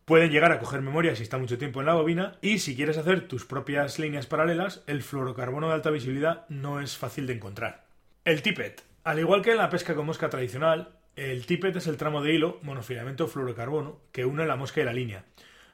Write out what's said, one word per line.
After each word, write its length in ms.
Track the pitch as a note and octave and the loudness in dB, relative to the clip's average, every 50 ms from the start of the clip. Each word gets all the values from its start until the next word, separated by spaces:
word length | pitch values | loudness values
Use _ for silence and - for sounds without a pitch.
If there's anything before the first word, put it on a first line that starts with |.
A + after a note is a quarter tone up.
| _ | _
pueden 260 | - D#3+ D#3+ E3+ E3 | 6 8 8 8 8
llegar 220 | D3 D3+ E3 E3+ | 8 8 6 6
a 80 | D#3 A#2 | 6 4
coger 200 | A2+ - C3+ C3+ | -2 -4 -4 -4
memoria 360 | C3+ C#3+ D3+ E3 E3+ E3 B2 | -4 -2 0 2 2 2 2
si 80 | A2 A#2 | 0 -4
está 140 | G#2+ C3+ C3 | -6 -4 -4
mucho 200 | C3 A#2+ B2 A#2 | -4 -2 -4 -4
tiempo 220 | D3 C3+ A2+ C3+ | -4 -4 -4 -2
en 60 | C3+ | 2
la 80 | D#3 E3+ | 2 4
bobina 440 | E3 D#3 E3 E3+ E3+ F#3+ G3+ - - | 4 4 2 2 0 -2 -4 -6 -4
y 200 | - G3+ G#3+ F#3 | -2 0 0 0
si 160 | - D3 B2+ | 0 -2 -4
quieres 220 | B2 D3 D#3 D#3 D#3+ | -2 0 0 0 0
hacer 280 | D3+ F3 F#3+ F3 - | 2 2 2 2 0
tus 180 | - C3 A#2+ - | -4 -8 -8 -8
propias 540 | - C3 C#3 - - C#3+ C#3+ C#3+ C3+ - - | -6 -8 -6 -6 -2 0 0 0 0 -2 -4
líneas 280 | D#3 D3+ D3 C#3+ A#2+ | -4 -4 -4 -6 -6
paralelas, 580 | - D#3+ D3+ D#3+ E3+ E3+ E3 F#3+ G3+ F#3 - - | -2 0 2 2 2 2 0 0 -2 -4 -8 -6
el 160 | - D3 C#3 | -4 -4 -4
fluorocarbono 640 | - - C#3+ C#3 C3 C3 A#2+ B2+ B2 B2 C3 D3+ D#3 D#3+ | -4 -4 -6 -4 -4 -4 -4 -6 -6 -4 -4 -2 0 0
de 60 | D#3+ | 0
alta 160 | D#3 D3+ D#3+ | 0 0 0
visibilidad 560 | D3+ C#3+ A#2+ C3 C3 C#3 D3+ E3 E3 D#3+ - - | 0 0 -2 -4 -2 0 0 0 0 -2 -6 -12
no 320 | D3 C#3 C#3 D3 C#3+ C#3+ | -10 -8 -6 -6 -6 -6
es 160 | C#3 A#2 - | -6 -8 -8
fácil 300 | - C#3+ A#2+ - D#3 C3+ | -8 -10 -8 -6 -6 -6
de 60 | B2+ | -4
encontrar. 520 | B2 A2 G2+ G2 G2+ G#2+ A2+ G#2 - - _ _ _ _ _ _ _ _ - | -6 -6 -8 -12 -10 -8 -8 -8 -8 -10 _ _ _ _ _ _ _ _ 2
El 180 | E3+ D#3+ C#3+ | 2 2 2
tippet. 420 | - D#4+ - - G#2+ G2+ - - - _ _ _ - | 2 0 -2 -2 -4 -8 -10 -16 -20 _ _ _ -4
Al 140 | E3 D#3 D#3 | -2 0 2
igual 240 | E3 F3 G3 G3+ | 4 6 4 6
que 80 | F#3+ A#3 | 6 6
en 80 | A3+ A3 | 4 4
la 100 | F#3 D#3+ | 4 2
pesca 260 | F3 E3+ - - D#3+ | 0 0 0 -2 -2
con 120 | D3+ D3 | -2 -2
mosca 240 | D#3 D#3 - E3 C#3+ | -2 -2 -2 -2 -2
tradicional, 640 | D3 C3 B2+ A2 - C3 D#3 E3 D#3+ E3 F3 - - _ _ _ _ | -2 -2 -4 -4 -2 0 2 2 2 2 0 -6 -16 _ _ _ _
el 300 | C#3 C#3 C3+ B2+ B2 A#2+ | -8 -6 -6 -6 -4 -2
tippet 320 | - F3 F3 F#3+ F#3+ E3+ | -2 0 0 0 0 -2
es 100 | F3+ E3+ | -2 -2
el 120 | E3 D3 - | -4 -2 -2
tramo 240 | D3+ D3+ D3+ D3 | -2 -2 -2 0
de 100 | C#3+ D3+ | 2 2
hilo, 260 | E3 D#3+ D#3 F3 F3 - | 4 4 4 2 0 -4
monofilamento 640 | D3+ C#3+ C3+ C3 G#2+ - B2 A#2 A#2 C3 C#3 B2+ E3 D#3 | -10 -10 -10 -10 -8 -8 -8 -8 -8 -6 -4 -4 -4 -2
fluorocarbono, 720 | - C#3+ C3 B2+ A2+ A2+ A#2 C3 D3+ D3+ C#3 C#3+ - - _ _ | -2 -2 -4 -4 -4 -4 -4 -2 -2 -2 -4 -6 -10 -16 _ _
que 120 | - C3 B2 | -4 -2 -2
une 220 | B2+ C#3+ D#3 E3 | 0 0 0 0
la 100 | D#3 C3+ | 0 -2
mosca 240 | B2+ C3+ B2 - D#3 | -2 -4 -4 -2 0
y 40 | - | 0
la 100 | A#2+ A#2+ | 0 0
línea. 320 | B2+ B2 A2+ G2+ F#2+ - _ _ - - - - - - - | -2 -4 -6 -8 -12 -16 _ _ -20 -20 -20 -20 -20 -20 -10